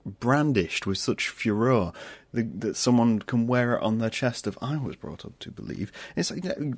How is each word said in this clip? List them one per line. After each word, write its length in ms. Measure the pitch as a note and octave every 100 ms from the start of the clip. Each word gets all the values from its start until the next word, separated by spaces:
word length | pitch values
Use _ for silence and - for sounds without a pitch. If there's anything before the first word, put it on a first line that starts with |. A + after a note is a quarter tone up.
| -
brandished 800 | G2 A#2+ C#3 D3+ A#2+ E2 - -
with 140 | F#2+
such 300 | - A2 -
furor 640 | - A#2+ G#2 A#2 B2 F2 - - - _
that, 280 | A#2+ A2+ G2
that 140 | G#2+ -
someone 440 | - B2 A#2 G#2+
can 280 | - A#2+ A#2
wear 300 | B2 A#2+ A#2+
it 40 |
on 160 | G#2+ A2+
their 120 | A2+
chest 360 | - B2+ B2 -
of, 120 | G2
"I 160 | C3 D3+
was 180 | B2+ -
brought 300 | - - -
up 140 | -
to 120 | -
believe"? 400 | - G#2 - G#2 - - -
It's 140 | F3+
like, 140 | - F3+ - D3